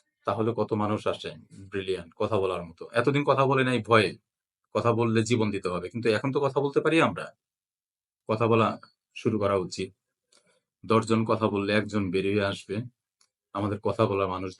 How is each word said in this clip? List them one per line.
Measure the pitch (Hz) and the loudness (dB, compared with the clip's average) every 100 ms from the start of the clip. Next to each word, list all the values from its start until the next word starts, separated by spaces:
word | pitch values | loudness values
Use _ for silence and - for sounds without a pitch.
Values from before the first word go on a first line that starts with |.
| _ _ - | _ _ -6
তাহলে | 101 110 113 | -2 -2 -2
কত | 131 | -2
মানুষ | 107 104 104 95 | -2 -2 -2 -4
আসে | 87 85 80 - - 98 | -6 -10 -14 -20 -20 -10
ব্রিলিয়ান্ট, | 98 95 90 85 _ | -8 -4 -6 -8 _
কথা | 104 107 | -2 0
বলার | 95 90 | -2 -4
মতো। | 85 - - | -8 -16 -4
এতদিন | 117 120 139 | 0 0 0
কথা | 147 131 135 | 2 2 2
বলে | 135 | 2
নাই | 127 123 | 2 -2
ভয়ে, | 107 113 90 - _ _ _ _ _ | 2 4 4 -4 _ _ _ _ _
কথা | 110 117 | 0 2
বললে | 110 117 110 | 2 2 2
জীবন | 110 117 107 | 2 0 0
দিতে | 98 90 | -2 -4
হবে। | 90 90 | -4 -6
কিন্তু | 120 113 | -2 0
এখন | 107 135 | 2 0
তো | 135 | 0
কথা | 139 139 | 0 0
বলতে | 143 147 | 0 0
পারি | 156 160 | 2 4
আমরা। | 127 82 78 - _ _ _ _ _ _ _ _ - | 2 0 -10 -16 _ _ _ _ _ _ _ _ -4
কথা | 110 113 | 0 4
বলা | 113 104 - - _ _ - | 4 4 0 -14 _ _ -4
শুরু | 120 107 | -2 0
করা | 101 98 | 2 0
উচিত। | 90 - 92 _ _ _ _ _ _ _ _ _ | -2 -6 -8 _ _ _ _ _ _ _ _ _
দশজন | 92 113 110 113 | 2 2 4 0
কথা | 113 110 110 | 2 2 2
বললে | 101 101 | 0 2
একজন | 107 98 104 95 | 0 0 -2 0
বেরিয়ে | 95 98 101 | 0 0 0
আসবে। | 98 95 - 101 120 _ _ _ _ _ _ | 0 -4 -6 -8 -8 _ _ _ _ _ _
আমাদের | 101 104 104 104 | -6 -4 -2 -4
কথা | 98 107 | 0 0
বলার | 98 95 | 2 -2
মানুষ | 92 95 - | -4 -8 -8